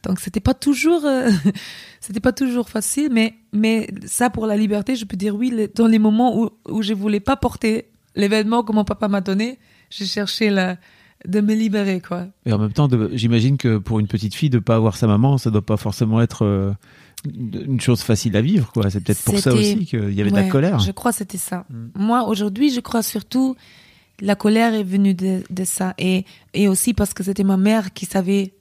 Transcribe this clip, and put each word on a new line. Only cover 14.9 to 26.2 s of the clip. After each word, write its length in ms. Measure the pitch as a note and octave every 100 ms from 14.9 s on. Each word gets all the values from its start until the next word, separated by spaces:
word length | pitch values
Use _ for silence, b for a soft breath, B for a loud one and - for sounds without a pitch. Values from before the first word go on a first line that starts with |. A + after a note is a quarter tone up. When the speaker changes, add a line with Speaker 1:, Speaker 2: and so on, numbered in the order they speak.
| -
Speaker 2:
sa 100 | A2+
maman, 300 | G#2 B2+ C3+
ça 140 | A#2+
doit 140 | G#2+
pas 120 | G2+ G#2+
forcément 440 | G#2+ - A2 A2
être, 220 | A#2 -
euh, 280 | G#2 G2+ G2 G2+ b b b b D3
une 460 | C#3+ A#2+ - C#3+ B2+
chose 220 | - A#2
facile 340 | - G#2+ A#2+ G2+
à 40 |
vivre, 280 | B2+ G3+ A#2
quoi. 180 | A2+ G2+
C'est 100 | F#2+
peut-être 220 | F2+ G2+
pour 140 | - G2+
ça 120 | C3
Speaker 1:
C'était 240 | B2 G#3
Speaker 2:
aussi 120 | G#3+ E3+
qu'il 260 | A#2 G#2
y 80 | G3+
avait 100 | G3+
de 60 | G3+
la 60 |
Speaker 1:
ouais, 60 | F#3+
Speaker 2:
colère. 300 | C#3 E3 D#3+
Speaker 1:
je 120 | C#3+
crois 200 | F#3+ B3
que 60 | -
c'était 200 | F#3+ F3+
ça. 260 | - F3+ -
Speaker 2:
Mm. 160 | A#2 A#2
Speaker 1:
Moi, 300 | F#3+ G#3 A#3+ A3+
aujourd'hui, 420 | G#3 G#3 G3 D4
je 100 | B3
crois 220 | - A#3
surtout 540 | G#3 G#3+ - B3+ C4 B3+ b b b b b _
la 140 | G3 G3+
colère 380 | G#3+ A3 A#3
est 100 | A3
venue 300 | F#3+ G3 G3
de, 280 | F#3 F#3+ F#3 -
de 140 | F#3
ça. 300 | F#3+ - F#3 -
Et, 260 | F#3 F#3